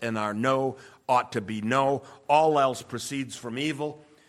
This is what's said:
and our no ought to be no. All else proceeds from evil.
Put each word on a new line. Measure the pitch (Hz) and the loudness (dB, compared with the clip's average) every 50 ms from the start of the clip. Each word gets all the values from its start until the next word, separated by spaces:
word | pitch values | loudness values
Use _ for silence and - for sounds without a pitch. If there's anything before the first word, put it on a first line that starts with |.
and | 117 117 113 | -6 -4 -2
our | 110 107 104 104 | -2 -2 -2 -2
no | 107 120 131 135 135 135 131 113 - - - - - _ | 0 2 2 2 2 0 -2 -4 -6 -14 -20 -20 -6 _
ought | - 127 120 120 - - | 2 2 2 2 0 -2
to | 120 | -4
be | 101 101 110 107 | -4 -4 -6 -4
no. | 104 110 127 135 135 135 139 127 - - - - _ | -2 0 2 2 2 2 0 -2 -4 -10 -20 -8 _
All | - 143 151 156 160 151 143 | 2 4 4 6 6 4 4
else | 139 131 123 - | 4 2 2 -2
proceeds | - - 123 117 - - 143 139 135 117 - | -8 -10 -8 -8 -8 -6 -6 -6 -8 -8 -10
from | - - 120 113 | -12 -10 -8 -6
evil. | 131 147 156 151 135 147 151 147 - - _ _ _ _ | -4 -4 -4 -4 -4 -6 -8 -8 -12 -20 _ _ _ _